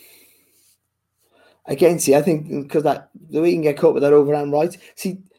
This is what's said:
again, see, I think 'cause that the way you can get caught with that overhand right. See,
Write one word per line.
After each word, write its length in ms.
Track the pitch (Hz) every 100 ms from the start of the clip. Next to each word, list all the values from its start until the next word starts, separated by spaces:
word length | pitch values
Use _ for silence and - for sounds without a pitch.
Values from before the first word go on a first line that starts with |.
| _ _ _ _ _ _ _ _ _ _ _ _ _ _ _ _ -
again, 340 | 139 170 170
see, 160 | - 143
I 60 |
think 480 | 180 151 151 143 139
'cause 140 | 160
that 260 | 147 131 - - -
the 120 | 147
way 80 | 170
you 60 | 170
can 60 |
get 140 | 151 143
caught 160 | 160
with 100 | 131
that 100 | 143
overhand 380 | 147 143 147 143
right. 260 | 147 175 - - -
See, 240 | 190 185 _